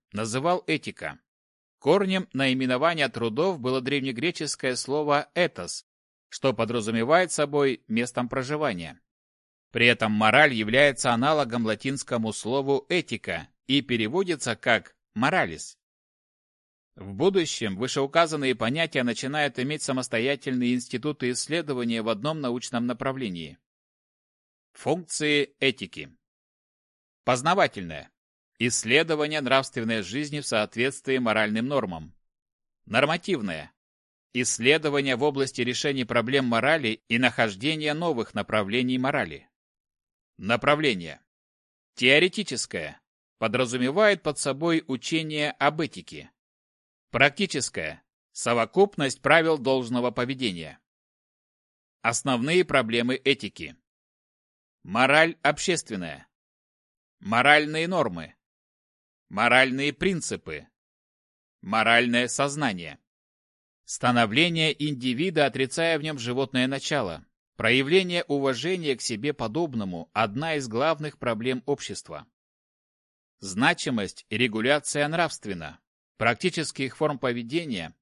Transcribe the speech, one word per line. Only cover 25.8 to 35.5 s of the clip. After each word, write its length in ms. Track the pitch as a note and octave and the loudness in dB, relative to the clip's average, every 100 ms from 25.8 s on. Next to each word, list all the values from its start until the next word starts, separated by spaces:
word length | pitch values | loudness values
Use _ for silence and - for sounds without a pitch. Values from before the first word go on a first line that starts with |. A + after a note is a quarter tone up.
| F#2 D#2+ C#2+ _ _ _ _ _ _ _ _ _ _ _ | -8 -12 -16 _ _ _ _ _ _ _ _ _ _ _
Познавательное. 880 | B2 B2+ D#3 F#3+ D3 G2+ E2+ D2+ - _ _ _ _ - | 0 0 2 4 2 0 -10 -10 -14 _ _ _ _ -2
Исследование 800 | A#2+ - A2 C#3+ E3 D3+ D3+ D#3 | -2 0 2 4 4 0 -2 -2
нравственной 640 | B2+ C3+ C3 B2+ A2+ A2+ | 2 2 2 -4 -2 -4
жизни 380 | F2+ C3 D3 D3 | -4 -6 -6 -8
в 80 | - | -2
соответствии 720 | A2 G#2 A2+ C3 - C3+ C3 | -2 -2 -2 -2 -2 -2 0
моральным 480 | A#2 G#2+ G#2 A2 B2+ | 2 2 2 -2 -2
нормам. 480 | C#3 G2+ E2 D#2 - _ _ _ _ _ _ - | -2 -4 -8 -14 -20 _ _ _ _ _ _ -2
Нормативное. 840 | A#2 C#3+ F3 G#3 D3+ G2+ D#2 D2 _ _ _ _ _ _ | 2 2 0 -2 -4 -4 -8 -12 _ _ _ _ _ _
Исследование 840 | B2 A#2+ - B2 D#3 D3+ C#3+ C#3 A#2+ | -4 -2 2 4 4 2 0 0 0
в 60 | |
области 400 | D3 C3+ C3 | 0 0 -4